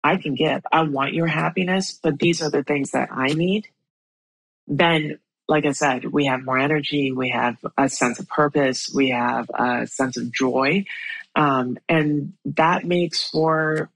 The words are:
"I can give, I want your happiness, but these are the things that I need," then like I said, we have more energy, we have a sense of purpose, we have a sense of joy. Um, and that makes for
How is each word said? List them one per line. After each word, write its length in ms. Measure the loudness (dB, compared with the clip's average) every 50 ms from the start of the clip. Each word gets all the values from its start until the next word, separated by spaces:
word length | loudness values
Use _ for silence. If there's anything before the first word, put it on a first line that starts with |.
| 2
"I 140 | 2 2
can 180 | 2 0 -4 -2
give, 260 | 0 0 0 0 -2 -2 0
I 100 | 2 2
want 320 | 2 2 0 -2 -2 -2 0
your 140 | 0 0
happiness, 680 | 0 0 0 -2 -2 0 -2 0 0 0 -2 -2 -4 -10 -2
but 180 | -2 -2 0 2
these 220 | 2 2 2 2
are 80 | 0 0
the 140 | 0 0 0
things 280 | 0 -2 -2 -2 -2
that 180 | -2 -4 -4 -4
I 160 | -4 -2 0
need," 400 | 0 0 2 2 2 0 -2 -4 -8 _ _ _ _ _ _ _ _ _ _ _ _ _ _ _ _ _ _ _
then 520 | -4 0 2 4 4 4 2 0 -2 -8 -10 _ _ _ _ _ 0
like 160 | 0 2 2
I 60 | 0
said, 340 | 0 2 0 0 0 0 -4
we 220 | -2 0 0 2
have 180 | 2 0 -2 -2
more 140 | -2 0 0
energy, 520 | 2 2 0 0 -2 -2 -2 0 0 0
we 180 | 0 -2 -2 -2
have 260 | 0 0 0 0 -2 -4 -10 -4 _
a 140 | 0 0 0
sense 300 | 2 0 0 -2 -2 -4
of 100 | -10 _
purpose, 640 | 0 0 0 2 2 2 2 2 0 -2 -8 -4 0
we 160 | 0 0 0
have 400 | 0 0 0 0 -2 -2 -6 -6
a 380 | -4 -2 0 0 0 -2 -4
sense 280 | -6 -4 -4 -4 -2 -2
of 160 | -6 -6 -6
joy. 540 | -2 0 0 0 2 2 2 2 2 0 -2 -4 -10 -12 -10 -10 -12 -12 -14 _ _
Um, 440 | 2 2 4 2 2 0 -2 -4 -6 _ 0
and 440 | 2 2 4 2 0 0 -2 -6 -12 _ _
that 400 | -4 0 2 4 4 2 2 0
makes 420 | 0 0 0 0 0 -2 -4 -6
for 640 | -2 0 2 2 4 2 2 2 0 0 -2 -4 -6 _